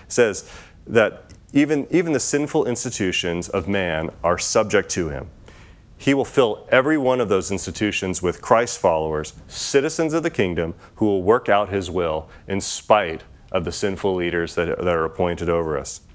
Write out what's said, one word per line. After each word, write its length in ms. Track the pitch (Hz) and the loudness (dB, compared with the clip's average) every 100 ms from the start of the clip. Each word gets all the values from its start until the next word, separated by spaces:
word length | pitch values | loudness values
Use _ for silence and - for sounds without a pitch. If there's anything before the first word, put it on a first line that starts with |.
| - | -4
It 60 | |
says 380 | - 117 92 - - - - - | 2 2 2 -8 -18 -20 -20 -2
that 460 | 113 104 - - - - | 4 4 2 -16 -20 -4
even, 320 | 143 147 151 135 | 0 2 0 0
even 220 | 156 170 | 0 0
the 80 | 135 | 0
sinful 460 | - 143 147 160 123 | 0 -2 0 0 0
institutions 840 | 120 127 - 95 87 90 85 87 | -2 -4 -2 -2 -2 -2 -4 -4
of 200 | 98 87 | -4 -2
man 420 | 98 90 78 80 - | -2 0 -2 -4 -2
are 140 | 85 87 | 0 0
subject 540 | - 117 107 101 90 | 0 0 2 2 0
to 180 | - 80 | -2 -4
him. 220 | 69 - - - - - - - - | -6 -12 -16 -20 -20 -20 -20 -20 -6
He 140 | - | 0
will 100 | 277 | 2
fill 420 | - - 117 104 - | 2 2 2 0 0
every 260 | 127 135 156 | 2 4 2
one 240 | 127 127 | 2 2
of 80 | 110 | 2
those 220 | 95 87 | 0 0
institutions 720 | 98 - 82 107 - 95 87 | -4 -6 -4 -2 -2 -4 -2
with 180 | 92 82 | -2 -2
Christ 380 | - 113 120 - | 2 2 2 0
followers, 560 | 95 80 78 76 78 - - | 0 2 0 -4 -6 -12 -14
citizens 680 | - - 139 151 156 160 | -8 0 2 2 0 0
of 80 | 160 | 0
the 80 | 160 | -2
kingdom, 440 | - 95 85 82 85 - - | -2 -2 -2 -4 -6 -12 -2
who 100 | 110 | 0
will 160 | 98 | 2
work 260 | 90 120 - | 4 2 4
out 220 | 101 101 | 2 2
his 200 | 98 90 | -4 -4
will 380 | 87 85 78 - - - | -2 -2 -2 -6 -14 -6
in 140 | 98 | -4
spite 640 | - - - 107 90 80 - - - | -4 -2 4 4 4 -4 -12 -20 -4
of 140 | 95 | -4
the 80 | 85 | -2
sinful 420 | 82 104 92 101 | -2 -2 0 -2
leaders 400 | 92 85 85 82 | 0 0 0 -2
that, 240 | - 85 - | -2 -2 0
that 80 | 90 | 0
are 180 | 85 | 0
appointed 440 | 80 - 90 85 85 | 0 0 -2 0 0
over 280 | 85 80 73 | 0 0 -4
us. 260 | 69 - - | -6 -12 -18